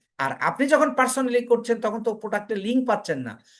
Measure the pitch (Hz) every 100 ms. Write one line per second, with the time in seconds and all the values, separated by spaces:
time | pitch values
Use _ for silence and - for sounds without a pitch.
0 | _ - 135 - 156 - 277 294 302 -
1 | 330 269 254 240 240 233 233 226 220 220
2 | 226 214 208 202 208 208 202 254 247 208
3 | - 139 123 107 _